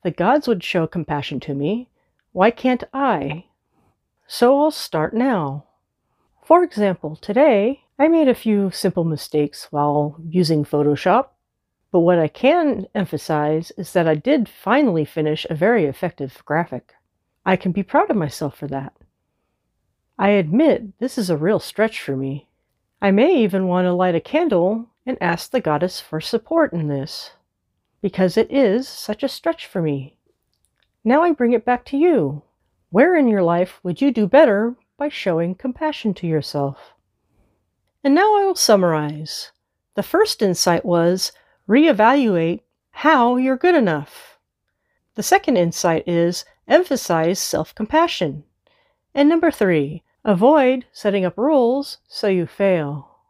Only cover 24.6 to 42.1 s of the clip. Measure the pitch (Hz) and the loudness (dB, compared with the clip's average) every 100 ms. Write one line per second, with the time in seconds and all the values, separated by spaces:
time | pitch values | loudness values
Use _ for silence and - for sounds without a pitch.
24.6 | 180 226 233 _ - 247 175 170 - 254 | 0 -2 -8 _ -10 -4 -4 -4 -4 -4
25.6 | 165 147 151 - - 160 - 226 - 330 | -2 -2 -2 -6 -10 -10 -6 -6 -2 -2
26.6 | 302 170 151 139 135 - - _ _ _ | 0 -2 -4 -4 -8 -12 -18 _ _ _
27.6 | _ _ _ _ 190 - 185 214 226 277 | _ _ _ _ -6 0 0 0 0 2
28.6 | 240 214 262 - - 208 269 - 339 330 | 2 0 -4 -12 -10 -6 -6 -4 -6 -6
29.6 | - 196 160 139 135 _ _ _ _ _ | -8 -4 -4 -4 -8 _ _ _ _ _
30.6 | _ _ _ _ 220 277 349 302 240 240 | _ _ _ _ 0 2 2 0 0 0
31.6 | 247 247 - 277 349 277 143 147 _ _ | 0 -4 -4 0 2 2 0 -6 _ _
32.6 | _ _ _ 185 320 349 254 202 170 170 | _ _ _ 2 4 4 2 2 0 0
33.6 | 180 - 175 160 277 233 202 269 302 202 | -2 -6 -10 -2 0 0 4 6 6 4
34.6 | 233 247 _ _ 294 - 202 165 170 185 | -2 -6 _ _ -8 -6 -2 -2 -2 -6
35.6 | 262 247 311 302 214 180 170 156 - 147 | -10 -6 -6 -4 -6 -4 -2 -4 -4 -6
36.6 | 139 131 - _ _ _ _ _ _ _ | -6 -8 -20 _ _ _ _ _ _ _
37.6 | _ _ _ _ 277 294 415 415 392 359 | _ _ _ _ 2 4 4 2 0 0
38.6 | - 202 180 156 147 151 156 - - _ | 2 4 4 0 -2 -8 -12 -12 -16 _
39.6 | _ _ _ - 196 339 415 - 202 175 | _ _ _ -10 -2 0 0 0 -2 0
40.6 | - 170 196 170 170 185 - _ _ _ | 0 0 0 0 2 0 -6 _ _ _
41.6 | - 233 320 208 220 | 0 4 4 4 4